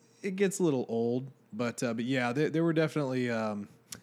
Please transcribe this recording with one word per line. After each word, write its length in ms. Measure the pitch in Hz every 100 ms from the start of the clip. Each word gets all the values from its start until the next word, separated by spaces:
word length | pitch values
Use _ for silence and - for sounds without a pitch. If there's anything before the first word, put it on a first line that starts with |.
| _ _
It 140 | 202 185
gets 240 | 196 190
a 40 |
little 220 | 175 135 -
old, 420 | 113 117 123 131 - -
but, 280 | 104 120 110
uh, 100 | 123 113
but 100 | 120
yeah, 280 | 131 123
there, 160 | 123 151
there 140 | 156
were 100 | 165
definitely, 560 | 160 156 156 139 127 123
um, 360 | 113 110 104 101 - - -